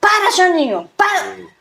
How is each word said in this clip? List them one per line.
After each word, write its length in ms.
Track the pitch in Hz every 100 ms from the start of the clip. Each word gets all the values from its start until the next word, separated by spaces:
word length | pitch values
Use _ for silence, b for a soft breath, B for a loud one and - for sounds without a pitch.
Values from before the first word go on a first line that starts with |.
Para, 300 | 415 415 403
Janinho, 580 | 440 370 330 277 196 170 _
para! 400 | 403 403 392 269 175 _